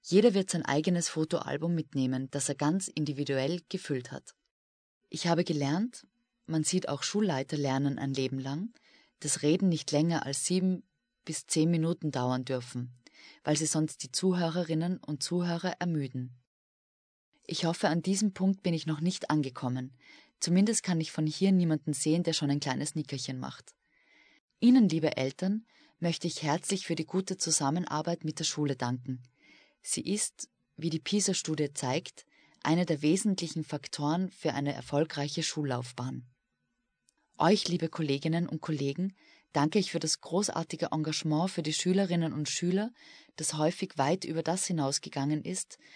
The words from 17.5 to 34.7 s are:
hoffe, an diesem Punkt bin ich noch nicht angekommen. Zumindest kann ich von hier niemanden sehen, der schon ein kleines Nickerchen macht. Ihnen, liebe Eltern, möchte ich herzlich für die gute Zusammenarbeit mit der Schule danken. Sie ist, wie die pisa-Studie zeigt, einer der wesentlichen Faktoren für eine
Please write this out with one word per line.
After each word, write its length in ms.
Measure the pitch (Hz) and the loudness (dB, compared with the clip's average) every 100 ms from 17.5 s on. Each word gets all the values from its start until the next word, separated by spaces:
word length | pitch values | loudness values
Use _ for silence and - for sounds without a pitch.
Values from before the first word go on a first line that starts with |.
| 165 | -2
hoffe, 240 | 170 170 185 | -2 2 2
an 140 | 170 | 2
diesem 320 | 185 196 208 | 0 0 0
Punkt 300 | - 190 190 | 0 0 0
bin 100 | 180 | 0
ich 120 | 165 160 | -2 -2
noch 140 | 151 | -2
nicht 300 | 170 185 - | -2 -2 0
angekommen. 680 | 151 131 123 127 127 131 - - - _ _ | 0 0 -4 -4 -4 -6 -14 -20 -20 _ _
Zumindest 420 | - 175 208 220 | 2 4 4 2
kann 160 | - 170 | 0 0
ich 140 | 160 | 0
von 120 | - 156 | -2 -2
hier 280 | 151 190 | 2 4
niemanden 400 | 190 170 156 - | 6 4 2 -2
sehen, 300 | 143 156 165 | -2 2 2
der 100 | 170 | 2
schon 160 | 160 143 | 0 0
ein 100 | 143 | 0
kleines 360 | 139 131 147 156 | 0 -2 -2 -4
Nickerchen 440 | 143 135 - 131 | -4 -6 -6 -8
macht. 340 | 127 - - _ _ _ _ _ _ _ _ _ | -10 -12 -20 _ _ _ _ _ _ _ _ _
Ihnen, 300 | 233 254 202 | 8 8 8
liebe 260 | 160 151 - | 4 2 2
Eltern, 500 | 131 - 190 214 - _ _ _ | -2 0 -2 -2 -6 _ _ _
möchte 280 | 170 160 175 | -2 0 -4
ich 160 | - | -2
herzlich 420 | 156 156 - 190 - | 0 0 0 -4 -2
für 100 | 165 | -4
die 100 | 160 | -2
gute 320 | 185 190 185 | -4 -2 -4
Zusammenarbeit 880 | - 151 139 165 185 151 156 170 156 | 0 0 2 0 -2 -4 -2 -2 -4
mit 140 | - | -4
der 60 | 160 | -4
Schule 300 | - 147 135 | -2 -2 0
danken. 480 | 120 123 123 127 - _ _ - _ _ | -2 -4 -6 -8 -10 _ _ -20 _ _
Sie 200 | - - | -8 -6
ist, 480 | - 208 - - - _ _ - | -2 -4 -4 -8 -18 _ _ -6
wie 140 | 165 | -4
die 100 | 156 | -4
pisa-Studie 760 | - 208 196 180 - 156 147 | 0 0 2 0 -2 -2 -2
zeigt, 520 | 143 131 139 - - - _ _ _ | -2 -2 -2 -4 -20 -20 _ _ _
einer 220 | - 165 | 0 2
der 180 | 180 147 | 2 2
wesentlichen 640 | 151 190 208 190 165 165 | 4 4 2 0 -2 -6
Faktoren 680 | 151 147 - - 147 170 185 | -4 -6 -8 -4 0 0 -2
für 220 | - 160 | -2 -4
eine 200 | 139 143 | -2 -2